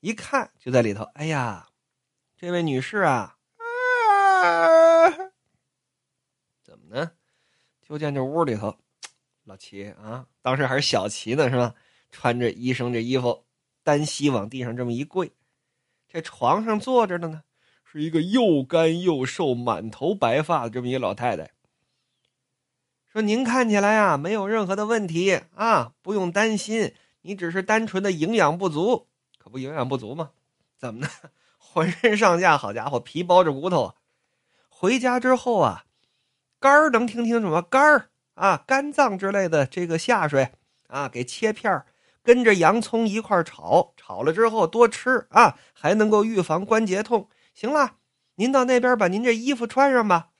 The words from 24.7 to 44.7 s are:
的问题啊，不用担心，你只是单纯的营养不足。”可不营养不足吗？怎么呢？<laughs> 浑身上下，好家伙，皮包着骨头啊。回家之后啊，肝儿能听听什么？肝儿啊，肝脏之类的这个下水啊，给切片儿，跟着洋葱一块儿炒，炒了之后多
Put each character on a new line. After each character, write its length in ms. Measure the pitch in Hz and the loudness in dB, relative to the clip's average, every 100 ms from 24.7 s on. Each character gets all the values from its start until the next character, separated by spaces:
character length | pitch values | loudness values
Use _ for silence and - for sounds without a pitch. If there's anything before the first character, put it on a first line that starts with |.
| 196 | -4
的 100 | 214 | -2
问 220 | 233 196 | -2 -2
题 320 | 165 190 175 - - | -2 0 0 -4 -6
啊， 380 | 220 196 117 _ | 0 0 0 _
不 140 | - | -6
用 160 | 208 180 | -4 -2
担 260 | 180 220 214 | -2 0 -2
心， 380 | 208 220 208 _ _ _ | -4 -4 -4 _ _ _
你 120 | - | -14
只 160 | 196 170 | -10 -6
是 100 | 175 | -6
单 240 | 185 220 | 0 0
纯 160 | 220 190 | 0 -4
的 120 | 202 | -2
营 240 | 175 160 226 | -2 0 2
养 200 | 156 170 | 2 2
不 120 | 190 | -4
足。” 400 | 147 196 247 _ _ _ _ | -2 -2 -2 _ _ _ _
可 140 | - | -18
不 80 | 127 | -14
营 160 | 131 | -10
养 140 | 156 127 | -6 -4
不 80 | 135 | -4
足 180 | 110 | -6
吗？ 160 | 143 156 _ _ _ _ _ | -12 -12 _ _ _ _ _
怎 180 | 127 | -14
么 60 | 110 | -10
呢？ 80 | 143 - - | -12 -12 -20
<laughs> 240 | _ _ _ | _ _ _
浑 320 | _ - 165 | _ -2 -2
身 260 | 170 233 208 | 0 0 4
上 220 | 214 170 | 2 4
下， 180 | 180 147 | 2 2
好 160 | 107 | 0
家 160 | 107 120 | -6 -4
伙， 120 | 131 | -6
皮 240 | - 156 | -6 -8
包 180 | 180 180 | 2 4
着 100 | 170 | 4
骨 160 | 135 170 | 0 -2
头 140 | 175 | 0
啊。 120 | 107 - _ _ _ _ _ _ _ | -2 -6 _ _ _ _ _ _ _
回 280 | _ 185 247 | _ 0 0
家 180 | 247 247 | 0 0
之 160 | 247 | 2
后 240 | 254 254 226 | 0 0 0
啊， 260 | 135 90 _ _ _ _ _ _ _ _ | 0 -2 _ _ _ _ _ _ _ _
肝 120 | 269 | 4
儿 160 | 285 311 | 6 6
能 140 | 233 | 2
听 200 | 233 233 | 0 -4
听 160 | 233 233 | -2 0
什 80 | 208 | 0
么？ 120 | 156 | -2
肝 200 | 175 262 | 0 4
儿 280 | 302 285 - _ _ | 6 4 0 _ _
啊， 280 | - 196 156 | -2 0 0
肝 280 | - 269 294 | 0 -2 -2
脏 260 | 294 262 190 | 0 0 0
之 140 | 196 | -2
类 160 | 196 185 | -2 0
的 180 | 156 131 | 0 0
这 220 | - 175 | -4 -4
个 100 | 165 | -4
下 300 | - 226 156 | 0 0 2
水 200 | 143 131 _ _ _ _ | 0 0 _ _ _ _
啊， 220 | 131 139 | -10 -8
给 160 | 123 | -8
切 280 | 123 - 220 | -10 -4 -4
片 160 | 220 220 | -2 -2
儿， 140 | 170 - _ _ _ | -2 -4 _ _ _
跟 220 | - 247 | 4 4
着 100 | 226 | 6
洋 260 | 196 160 220 | 6 4 4
葱 280 | 220 226 226 | 0 -2 0
一 100 | 202 | -2
块 180 | 220 190 | 0 0
儿 60 | |
炒， 500 | 160 - 80 147 - _ | 0 -8 0 0 0 _
炒 260 | _ - | _ -4
了 100 | 135 | -2
之 160 | 160 226 | 2 0
后 200 | 220 | 2
多 180 | 165 | -2